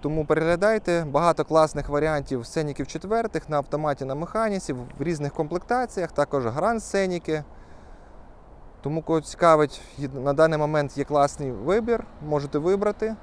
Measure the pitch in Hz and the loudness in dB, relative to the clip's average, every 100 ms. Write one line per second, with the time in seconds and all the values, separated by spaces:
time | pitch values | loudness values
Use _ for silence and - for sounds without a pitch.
0 | 147 156 147 156 160 170 202 220 208 170 | -2 -2 2 2 4 2 2 2 0 0
1 | 160 143 170 165 151 160 156 147 139 147 | 0 2 2 2 4 4 4 2 -2 0
2 | 151 151 135 131 117 - 151 139 135 165 | 2 0 -2 -4 -4 -4 -4 -4 -6 -6
3 | 185 226 226 165 - 151 139 147 151 139 | -2 -2 0 -4 -2 -2 -2 -4 -2 -2
4 | 131 135 170 220 220 196 - 127 123 - | -4 -6 -4 -2 -2 -2 -4 -8 -8 -6
5 | 151 160 143 - 151 175 - 240 240 - | -4 -2 -4 -4 -4 -4 -2 -2 -2 -4
6 | 165 - 143 143 120 123 190 233 - 196 | -4 0 0 0 -2 0 0 0 -2 0
7 | 190 175 - 156 147 - - - - - | 0 -2 -2 -4 -4 -16 -20 -20 -20 -20
8 | - - - - - - - - 139 160 | -20 -20 -20 -20 -20 -20 -20 -10 -6 -6
9 | 156 160 156 - 175 156 151 - - - | 0 0 0 4 6 8 6 0 -18 -10
10 | 143 135 135 143 160 151 151 151 143 - | -8 -4 -2 4 4 4 0 0 -2 -4
11 | 139 143 143 - 139 113 123 202 226 226 | 0 2 2 0 -8 -6 0 0 2 -2
12 | - - 151 151 143 147 160 196 208 202 | -2 -12 -2 -2 0 -2 2 2 0 -2
13 | 220 220 | -4 -6